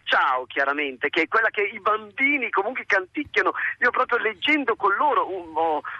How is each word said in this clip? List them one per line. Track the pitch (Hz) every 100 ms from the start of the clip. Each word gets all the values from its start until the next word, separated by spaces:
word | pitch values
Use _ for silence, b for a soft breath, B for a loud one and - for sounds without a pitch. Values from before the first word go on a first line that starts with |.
Ciao, | - - 156 127 127
chiaramente, | 143 139 143 143 127 143
che | -
è | 160
quella | 220 220
che | -
i | 202 220
bambini | 202 214 208 202 277 294 226
comunque | 190 202 262 226
canticchiano. | 196 185 - 294 208 185 - B B
Io | 247
proprio | 247 254 233
leggendo | 208 180 277 302 233 220
con | 196 208
loro, | 294 214 156
un, | 185 170
ho, | 160 165 147 -